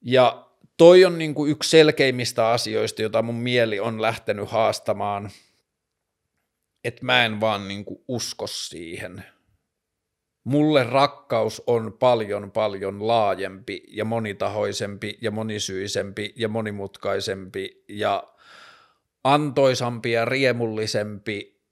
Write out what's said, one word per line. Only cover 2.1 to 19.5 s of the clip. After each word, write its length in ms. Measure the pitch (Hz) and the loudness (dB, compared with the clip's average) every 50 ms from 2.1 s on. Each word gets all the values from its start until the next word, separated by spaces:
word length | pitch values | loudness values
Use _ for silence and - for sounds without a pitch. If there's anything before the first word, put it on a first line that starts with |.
| 127 123 123 117 - - 113 110 | 2 -2 -4 -6 -2 0 2 2
asioista, 520 | 117 120 - 110 107 110 107 107 - - 110 | 2 0 -2 -2 -2 -2 -2 -2 -2 -4 -6
jota 200 | 110 104 117 113 | 0 0 0 0
mun 120 | 117 117 | 0 -4
mieli 460 | 117 120 123 123 123 117 110 107 98 | -4 -4 0 2 2 2 2 0 -2
on 220 | 101 117 113 110 110 | -4 -4 -4 -2 -2
lähtenyt 480 | 113 113 - - - 104 104 101 98 | -2 -2 -2 -4 -6 -4 -4 -4 -4
haastamaan, 800 | - 110 113 107 104 - - - 107 101 101 101 101 101 101 101 - - _ _ _ _ _ _ _ _ _ _ _ _ _ _ _ _ _ _ _ _ _ _ _ _ _ _ _ _ _ | 0 0 2 2 0 -2 -2 -4 -4 -2 -2 -4 -4 -4 -6 -10 -16 -18 _ _ _ _ _ _ _ _ _ _ _ _ _ _ _ _ _ _ _ _ _ _ _ _ _ _ _ _ _
että 200 | 123 120 - - | -8 -8 -8 -2
mä 200 | 127 127 123 120 | 2 2 4 4
en 160 | 113 107 104 | 2 0 0
vaan 280 | 110 110 107 101 101 95 | 0 0 0 -2 -4 -8
niinku 360 | 98 101 101 - - - _ - | -10 -10 -10 -12 -14 -16 _ -8
usko 380 | 131 117 - - - _ - | -8 -6 -6 -8 -10 _ -10
siihen. 760 | 95 - - - - - 80 87 82 85 - - 92 90 104 95 - _ _ _ _ _ _ _ _ _ _ _ _ _ _ _ _ _ _ _ _ _ _ _ | -10 -8 -10 -12 -12 -12 -14 -12 -12 -12 -12 -12 -14 -14 -16 -20 -20 _ _ _ _ _ _ _ _ _ _ _ _ _ _ _ _ _ _ _ _ _ _ _
Mulle 400 | 113 135 147 151 156 156 143 127 | 0 2 2 4 4 4 2 2
rakkaus 800 | 113 123 135 139 143 - - _ _ 127 113 110 110 104 - - | 2 2 2 2 2 0 -6 _ _ 0 0 0 0 -4 -6 -2
on 260 | - 120 117 110 113 104 | 0 0 0 -2 -6 -6
paljon, 580 | _ 131 127 123 117 110 101 101 101 101 98 | _ 2 4 4 2 0 -4 -4 -6 -6 -6
paljon 560 | - 110 110 107 98 98 95 98 98 101 104 | -4 -2 -2 -2 -4 -4 -6 -6 -6 -4 -2
laajempi 760 | 110 117 113 107 101 95 90 98 95 95 95 107 - 101 85 _ - | 0 2 2 2 0 0 -2 -6 -10 -10 -12 -12 -12 -12 -12 _ -14
ja 160 | - 104 104 | -8 -6 -4
monitahoisempi 1120 | 110 117 117 113 107 101 - 101 98 101 107 104 101 98 - 113 101 101 95 107 104 101 _ | -4 -4 -4 -4 -6 -6 -4 -4 -4 -2 -2 -4 -4 -4 -6 -8 -8 -8 -10 -10 -12 -12 _
ja 100 | - 110 | -6 -6
monisyisempi 1040 | 104 110 110 110 107 98 - - 95 92 95 101 - 107 95 98 95 110 104 101 - | -4 -4 -6 -6 -6 -6 -6 -6 -6 -8 -8 -6 -4 -6 -6 -6 -8 -10 -10 -10 -8
ja 120 | - 113 107 | -6 -6 -4
monimutkaisempi 1400 | 107 113 110 107 104 101 98 98 _ - - 104 101 - - 113 98 95 95 92 - 98 95 - _ _ _ _ | -4 -4 -4 -6 -6 -8 -10 -12 _ -8 -6 -4 -4 -4 -4 -6 -8 -8 -10 -12 -10 -10 -10 -10 _ _ _ _
ja 360 | 101 104 - 101 101 95 - _ _ _ _ - - - - - - _ _ _ _ _ _ _ _ _ _ | -10 -4 -2 -2 -2 -2 -4 _ _ _ _ -20 -20 -20 -20 -20 -20 _ _ _ _ _ _ _ _ _ _
antoisampi 880 | 127 143 147 151 147 | 2 2 2 2 0